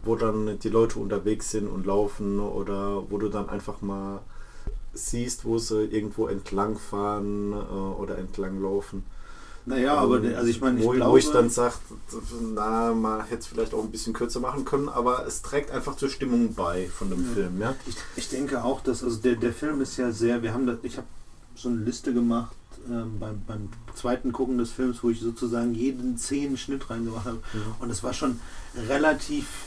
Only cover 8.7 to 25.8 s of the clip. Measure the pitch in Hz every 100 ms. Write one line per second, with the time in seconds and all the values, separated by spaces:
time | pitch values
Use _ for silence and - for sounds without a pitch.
8.7 | 101 - - - - - - - - -
9.7 | 131 131 147 - 120 110 117 117 117 131
10.7 | 123 113 127 127 131 147 127 117 120 120
11.7 | - - 110 - 117 - 120 113 107 110
12.7 | 113 117 113 110 110 110 113 - - 113
13.7 | 110 110 110 113 110 120 123 123 120 -
14.7 | 139 143 127 120 127 - - - 143 143
15.7 | 131 127 135 139 - 135 120 113 98 92
16.7 | 92 90 - 101 90 87 113 90 90 110
17.7 | 135 - 120 - - - 131 139 135 120
18.7 | 135 - 117 123 110 123 117 120 117 151
19.7 | 147 131 - 123 104 117 120 113 113 127
20.7 | 117 123 123 120 - - - - - 127
21.7 | 117 110 120 - 120 120 117 117 - -
22.7 | - 123 120 113 107 107 104 98 104 101
23.7 | - - - 123 127 131 117 127 123 117
24.7 | - 127 120 120 113 113 113 120 117 120
25.7 | 113